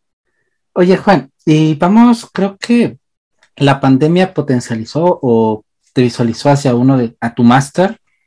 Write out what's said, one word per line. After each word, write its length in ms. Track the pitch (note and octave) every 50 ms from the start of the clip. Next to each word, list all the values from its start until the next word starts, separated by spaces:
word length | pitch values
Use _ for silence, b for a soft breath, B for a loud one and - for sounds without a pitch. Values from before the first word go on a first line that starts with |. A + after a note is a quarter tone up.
| _ _ _ _ _ _ _ _ _ _ _ _ _ _ -
Oye, 220 | F#3 F3+ F#3 F#3
Juan, 340 | C#3 - G#3 G3 - - _ _ _ -
y 280 | E3 D3+ D#3 D#3 D#3 D#3
vamos, 520 | D3 F3+ F3+ G#3 A3+ A#3 A#3+ A#3 A#3 - -
creo 240 | - - F#3+ F#3+ G3 -
que 400 | - - A#3+ A#3+ G#3 A2+ A#2 - _ _ _ _ _ _ _ _ _ _ _
la 240 | - C#3+ C#3 C3+ C#3
pandemia 520 | - C3+ C3 C3 D3+ D#3+ E3+ F3+ F#3 F#3
potencializó 880 | - D#3 C3+ C#3 C3 B2 - - A#2 A2 G#2+ - - D3 E3+ F3+ E3+ -
o 400 | - B2 A#2 A2+ A2+ A2 G#2+ G#2+ _ _ _ _ _ _
te 100 | - C3+
visualizó 460 | B2+ A#2+ - - A#2+ A2+ A2+ - - C#3+
hacia 260 | C#3+ C#3 C#3+ C3+ A#2+
uno 220 | A#2+ B2 C3 C3+
de, 200 | B2+ A#2+ A2+ - -
a 140 | A#2 A#2 -
tu 100 | - A#2+
máster 540 | A#2+ B2 C3 C#3 - - - F#3 A3 A3+ _ _ _ _ _ _